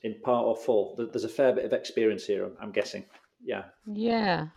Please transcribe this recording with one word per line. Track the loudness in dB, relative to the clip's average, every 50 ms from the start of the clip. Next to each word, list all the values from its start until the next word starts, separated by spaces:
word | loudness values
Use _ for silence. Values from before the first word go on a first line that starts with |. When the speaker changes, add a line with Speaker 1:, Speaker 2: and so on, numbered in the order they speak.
| -8
Speaker 1:
in | -8 -8 -4
part | 0 0 2 2 4
or | 2 0
full. | 0 2 2 4 4 2 0 -2
Th-, | -6 -6 -4
there's | -4 -4 -4
a | -4
fair | 0 4 4 4 4
bit | 4 0
of | 0 -2
experience | -2 -2 -2 0 2 2 2 2 0 -2
here, | -2 -2 -2 -2
I'm, | -6 -8 -10
I'm | -10 -4
guessing. | -2 -2 -2 -2 -4 -12 -12 _ _ -20 _ _ _ _ -6
Yeah. | -6 -6 -6 -6 -10 _ _ -14
Speaker 2:
Yeah, | -10 -6 -2 0 0 0 2 2 2 0 0 -2 -6 -10